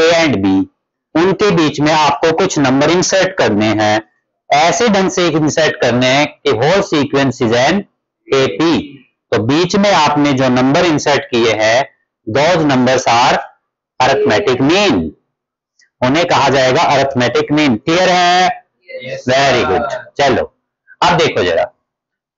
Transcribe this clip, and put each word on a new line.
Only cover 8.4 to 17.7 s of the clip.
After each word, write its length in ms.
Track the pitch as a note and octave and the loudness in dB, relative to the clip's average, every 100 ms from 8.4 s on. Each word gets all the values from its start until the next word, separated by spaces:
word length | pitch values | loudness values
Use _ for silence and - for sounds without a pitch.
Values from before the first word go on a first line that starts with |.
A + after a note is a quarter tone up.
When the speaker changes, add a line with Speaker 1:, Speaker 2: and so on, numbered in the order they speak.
| C3+ - | 0 0
Speaker 1:
P। 180 | D#3+ B2+ - - _ _ - | 0 0 -4 -14 _ _ -6
तो 60 | A2+ | -4
बीच 380 | A2+ D3 F3 G3+ | 0 0 0 0
में 160 | G#3 | 2
आपने 400 | F3 C#3+ D3 C#3+ | 2 2 2 0
जो 160 | C3 C3 | 0 0
नंबर 360 | B2 C3 D#3+ | 2 2 2
insert 400 | F3 D3 D3+ C#3 | 0 0 0 -2
किए 280 | - A#2+ A2+ | -2 -2 0
हैं, 360 | G#2+ A2 A#2+ C#3 _ _ _ - | 0 0 0 -2 _ _ _ -6
those 340 | A2+ D#3 F3+ D3+ | 0 0 2 2
numbers 360 | B2+ B2+ B2+ - | 2 2 0 0
are 300 | A#2 C3+ F3+ - _ _ _ _ - | 2 2 0 -4 _ _ _ _ -4
arithmetic 540 | C3 C3+ C#3 G#2+ - - | 0 0 0 0 0 0
mean, 540 | C3+ F#3 G#3 G2+ D#2+ - _ _ _ _ _ _ _ - | 0 2 2 0 -4 -10 _ _ _ _ _ _ _ -6
उन्हें 240 | B2+ D3+ F3 | -2 0 0
कहा 220 | C3+ C3+ | 0 2
जाएगा 340 | C3+ B2+ C3+ | 2 2 2
arithmetic 720 | C#3 C#3 C#3 B2 B2 D3+ D3 | 2 0 0 -2 -2 -2 -2
mean। 240 | D3+ D3 | 0 0